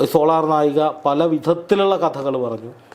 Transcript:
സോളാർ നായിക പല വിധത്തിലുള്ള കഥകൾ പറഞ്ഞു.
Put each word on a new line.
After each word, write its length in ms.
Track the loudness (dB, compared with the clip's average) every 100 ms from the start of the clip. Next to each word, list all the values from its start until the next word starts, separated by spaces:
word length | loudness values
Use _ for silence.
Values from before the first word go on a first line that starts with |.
| 0
സോളാർ 320 | 2 4 2 2
നായിക 340 | 2 2 2 0 -2 -2
പല 200 | 0 0
വിധത്തിലുള്ള 640 | 0 0 -2 0 0 2 0 -2
കഥകൾ 300 | -2 -4 -4 -4
പറഞ്ഞു. 260 | -6 -12 -18 -20